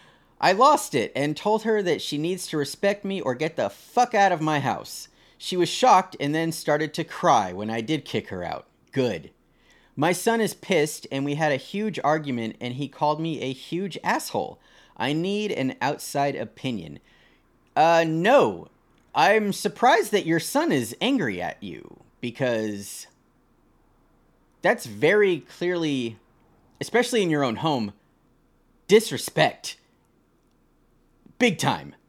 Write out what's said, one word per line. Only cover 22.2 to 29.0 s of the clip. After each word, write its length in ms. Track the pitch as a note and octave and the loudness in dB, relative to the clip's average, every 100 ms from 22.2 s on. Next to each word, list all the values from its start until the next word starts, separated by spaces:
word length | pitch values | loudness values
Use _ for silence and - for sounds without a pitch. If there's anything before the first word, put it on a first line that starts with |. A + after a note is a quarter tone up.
because 840 | A#2+ A#2 C3 A2+ A2 G2+ G2+ - - _ _ _ _ _ _ _ _ _ _ _ _ _ _ _ | -10 -2 -2 0 -2 -6 -10 -16 -18 _ _ _ _ _ _ _ _ _ _ _ _ _ _ _
that's 240 | - A#3 B2 | 0 0 -4
very 540 | G#2 D3 G#3 G3+ E3 | 0 4 4 4 2
clearly, 800 | - - F3 F3 D#3+ C#3 A#2 A2 _ _ _ _ _ - | -4 -8 -4 -2 -2 -2 -4 -8 _ _ _ _ _ -12
especially 440 | - A3+ A#3+ A#3 | -2 0 0 2
in 80 | F3+ | 2
your 120 | D3+ | 2
own 120 | C3+ G#2 | 0 0
home, 360 | D#3+ C3+ G#2 - _ _ _ _ _ _ _ _ - | -2 -2 -4 -10 _ _ _ _ _ _ _ _ 4
disrespect. 880 | G#3 | 4